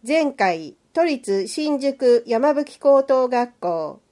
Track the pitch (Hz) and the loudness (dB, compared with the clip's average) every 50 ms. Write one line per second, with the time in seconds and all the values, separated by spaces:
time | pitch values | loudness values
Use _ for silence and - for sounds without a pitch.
0 | _ 226 294 320 311 285 262 - 208 190 175 160 160 143 - _ _ _ _ 330 | _ 0 0 0 0 0 -2 0 0 0 0 -2 -8 -14 -18 _ _ _ _ -2
1 | 330 339 302 247 240 - 196 196 190 226 - - 302 302 294 277 262 277 269 277 | 0 0 -2 -4 -4 -4 -2 -2 -2 -4 -6 -6 -4 -2 -4 -2 -2 -4 -4 0
2 | 269 247 240 240 233 226 233 226 254 294 294 277 294 294 - - - 285 277 277 | 2 4 4 4 2 0 -2 0 2 2 0 0 -2 -6 -10 -2 2 4 4 4
3 | 269 269 269 262 254 247 254 240 240 240 240 _ - 175 170 165 156 151 143 - | 4 2 2 0 2 0 0 -2 -2 -2 _ _ -6 -6 -4 -4 -6 -8 -10 -14
4 | _ _ | _ _